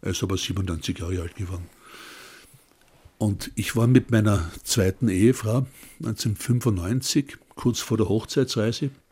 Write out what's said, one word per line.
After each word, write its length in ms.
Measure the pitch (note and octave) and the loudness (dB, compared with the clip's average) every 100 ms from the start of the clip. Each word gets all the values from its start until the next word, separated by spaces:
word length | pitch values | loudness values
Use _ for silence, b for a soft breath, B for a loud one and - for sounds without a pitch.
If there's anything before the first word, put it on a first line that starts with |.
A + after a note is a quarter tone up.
Er 100 | G2 | -4
ist 120 | F#2 | -4
aber 140 | F#2 F#2 | -2 -2
siebenundneunzig 600 | - F#2 F#2+ E2 - F#2 | -2 -4 -2 -4 -4 -6
Jahre 220 | E2+ F#2 | -4 -4
alt 160 | E2+ - | -6 -8
geworden. 320 | F2+ F2+ F2 - B B B B B B B - _ _ _ _ - _ | -8 -8 -12 -18 B B B B B B B -20 _ _ _ _ -20 _
Und 340 | G#2+ G2+ - | -2 -2 -6
ich 220 | - G2+ A2+ | -6 -2 2
war 100 | A#2 | 6
mit 240 | B2+ - | 6 6
meiner 400 | A2+ G#2+ G2+ E2 - | 4 4 2 0 -8
zweiten 440 | - - F#2+ F#2+ A2+ | -2 2 2 2 0
Ehefrau 580 | F#2 A2 B2+ G#2+ A#2 C3+ B B B | 4 4 4 0 0 -2 B B B
neunzehnhundertfünfundneunzig, 1400 | D#3+ G#2 A2+ G#2 - A#2+ A#2+ G2 F2 B2+ - D#3+ C3+ - _ | -6 -2 -2 -4 0 0 2 0 0 -2 0 -2 -2 -10 _
kurz 260 | - B2 A2+ | -4 -2 -2
vor 180 | - A2 | -2 0
der 100 | G2 | 2
Hochzeitsreise 840 | G#2 - - B2+ - G#2+ A#2 C#3 - _ | 0 0 -2 0 0 -2 -2 -6 -8 _